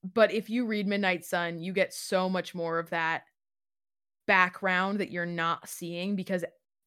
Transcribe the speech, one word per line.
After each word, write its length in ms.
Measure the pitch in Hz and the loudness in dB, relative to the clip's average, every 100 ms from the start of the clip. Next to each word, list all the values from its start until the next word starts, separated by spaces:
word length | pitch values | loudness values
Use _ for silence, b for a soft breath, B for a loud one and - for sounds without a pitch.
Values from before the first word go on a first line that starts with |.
| 185 | -2
but 180 | 226 214 | 4 4
if 180 | 220 208 | 4 -2
you 160 | 233 233 | -2 0
read 220 | 214 202 | 0 0
Midnight 360 | 202 196 180 | 2 2 0
Sun, 360 | - 180 170 170 | 0 -2 -2 -4
you 120 | 175 | -4
get 220 | 190 185 | 0 0
so 340 | - - 190 185 | -2 -2 0 2
much 260 | 185 175 180 | 0 -4 -4
more 240 | 165 165 | -2 -2
of 100 | 165 | -2
that 320 | 170 160 160 - _ _ _ _ _ _ _ _ _ - | -2 -2 -2 -6 _ _ _ _ _ _ _ _ _ 2
background 720 | 190 180 - 190 180 190 208 | 4 4 2 0 2 2 0
that 100 | 190 | -4
you're 140 | 175 170 | -4 -4
not 420 | 170 165 165 - | -2 -2 -2 -6
seeing 480 | - 170 170 185 202 | -12 -8 -4 -2 -2
because 280 | 185 185 165 _ _ _ | -2 -4 -4 _ _ _